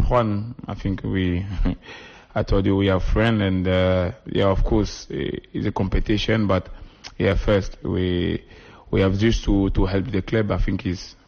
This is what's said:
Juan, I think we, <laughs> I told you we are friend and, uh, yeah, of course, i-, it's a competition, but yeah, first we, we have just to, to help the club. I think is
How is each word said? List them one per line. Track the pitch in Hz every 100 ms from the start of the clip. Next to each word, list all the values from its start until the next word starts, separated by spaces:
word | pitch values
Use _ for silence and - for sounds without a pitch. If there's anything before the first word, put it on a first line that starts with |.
| -
Juan, | 127 110 104 110 123 -
I | -
think | 98 95
we, | 107 98 92 90 98 95 90 87 -
<laughs> | - - - - 110
I |
told | 104 101 98
you | 98
we | 98
are | 92
friend | - 107 113 110
and, | 98 92 92
uh, | 92 92 92 87 - -
yeah, | - 98
of | 95 -
course, | 113 98 - -
i-, | 71 - - -
it's | - 107
a |
competition, | - 95 - - 104 - 110 104
but | 92 - - - - - -
yeah, | 101 95
first | - 101 95 -
we, | - 92 92 87 87 82 - - - - -
we | 98
have | 95 98
just | 110 110 -
to, | 101 98
to | - 95
help | 95 95
the | 98
club. | - 110 104
I | 95
think | - 95 -
is | 87 - -